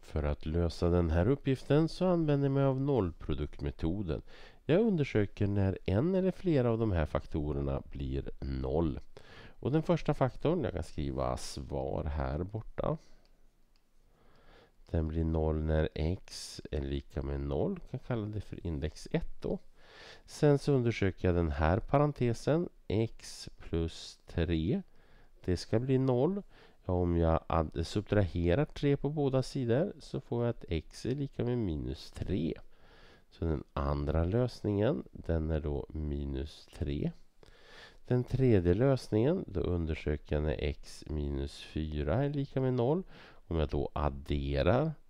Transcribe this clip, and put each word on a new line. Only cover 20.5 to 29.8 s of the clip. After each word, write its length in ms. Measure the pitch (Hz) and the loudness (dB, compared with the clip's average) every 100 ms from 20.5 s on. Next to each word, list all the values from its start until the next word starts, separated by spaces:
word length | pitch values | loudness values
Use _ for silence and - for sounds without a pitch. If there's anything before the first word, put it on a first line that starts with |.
| 143 | 6
så 140 | - | 4
undersöker 560 | 139 120 113 98 - 92 | 2 2 2 0 2 2
jag 60 | |
den 160 | 87 85 | 4 2
här 280 | 69 78 95 | 2 4 4
parentesen, 880 | - 143 147 143 123 113 - 151 175 - - | 4 4 4 2 0 0 2 2 0 -8 -4
x 600 | 101 113 - - - - - | 0 0 -4 -16 -14 -16 -14
plus 600 | - 82 82 - - - - | -4 -2 -2 -4 -16 -18 -8
tre. 560 | - 82 82 80 180 - - - - - - | -2 2 2 2 0 -2 -18 -20 -20 -20 -12
Det 120 | - - | -2 -2
ska 220 | - 113 | 2 0
bli 200 | 131 131 | 2 2
noll. 440 | 131 123 147 196 196 - - - - | 4 4 2 0 -8 -20 -20 -16 -2
Ja, 40 | |
om 220 | 90 87 85 | 2 4 4
jag 240 | 82 80 - | 4 4 2
add-, 360 | 80 80 - | 0 0 -2
subtraherar 800 | 82 - 104 104 95 87 87 85 | -4 -4 0 2 2 2 2 4
tre 320 | 151 - 143 143 | 2 0 0 0
på 140 | 143 | 0
båda 320 | 151 143 131 | 0 0 2
sidor 500 | 127 139 120 117 | 0 -2 2 2